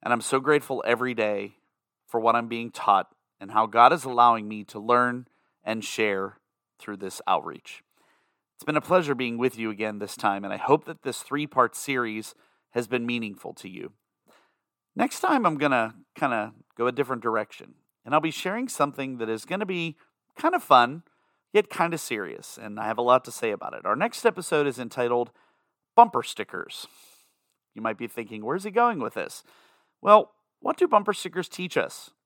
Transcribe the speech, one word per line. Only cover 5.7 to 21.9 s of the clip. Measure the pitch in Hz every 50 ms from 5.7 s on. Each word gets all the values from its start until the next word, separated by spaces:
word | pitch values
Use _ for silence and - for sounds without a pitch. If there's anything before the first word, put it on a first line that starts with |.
| 110 110 104
share | - - - 110 104 101 95 95 95 95 _ _ _ _ _ _ _ _ _
through | - - 104 98
this | 98 95 - - -
outreach. | - 95 80 71 82 73 - _ - - - _ _ _ _ _ _ _ _ _ _ _ _ _ _ _
It's | _ -
been | - 151
a | 151
pleasure | 151 - 170 185 170 143 139
being | 123 131 120 117 117
with | 123 131 - 113
you | 113 110
again | 107 98 107 107 107 104
this | 104 101 -
time, | - - 107 98 98 101
and | 98 101
I |
hope | 104 - - 143 156 156
that | - 127 - _
this | 135 120 - -
three-part | - 135 143 151 147 - 131 127 113 -
series | - - - 139 127 120 113 107 110 110 - - _ _ _ _ _ _ _
has | _ 120 120
been | 104 123 123 120
meaningful | 120 120 120 113 107 98 - - - -
to | - - 98
you. | 95 98 - - 104 _ _ _ _ _ _ _ _ _ _ _ _ _ _ _ _ _ _ _ _
Next | 202 220 285 - -
time, | - 370 330 269 226
I'm | 180 156 143
gonna | 143 147 135 123 113 110 113 - - _ _
kinda | - 156 139 120 113 104 110 113 _ - _ _
go | - 117
a | 123 127
different | 123 139 123 131 117 107
direction, | 120 110 113 107 - - - - - - _ _ _ _ _ _
and | 117 135
I'll | 156
be | 156 170
sharing | 156 - - 185 196 233 254 254
something | - - 147 143 139 - 139 131 131 120
that | 113 110
is | 113 110 -
gonna | - 170 190 214
be | 185 190 175 170 165 147 _ _ _ _ _ _ _ _
kinda | - - 311 359 349
fun, | - - - 127 120 120 139 165 - _ _ _ _ _ _ _ _ _ _
yet | 202 208 -
kinda | - - 175 170